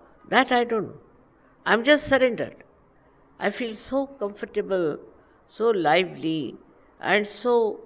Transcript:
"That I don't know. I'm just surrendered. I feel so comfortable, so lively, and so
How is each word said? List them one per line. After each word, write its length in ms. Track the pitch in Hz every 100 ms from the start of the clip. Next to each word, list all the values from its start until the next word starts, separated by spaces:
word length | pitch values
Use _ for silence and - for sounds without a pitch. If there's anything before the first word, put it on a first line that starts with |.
| - _ -
"That 220 | 208 262
I 120 | 247
don't 240 | 240 226 139
know. 140 | - - _ _ _ _ _ -
I'm 180 | 208
just 240 | 240 294 -
surrendered. 560 | 269 254 214 117 - - _ _ _ _ _ _ _
I 100 | 196
feel 260 | 208 240 214
so 320 | - 269 277 -
comfortable, 760 | 202 202 226 - 185 190 165 - - - _ _ _
so 240 | - 226
lively, 880 | 202 156 165 180 147 156 160 127 - - _ _ _
and 280 | - 196 208
so 520 | - 247 240 220 -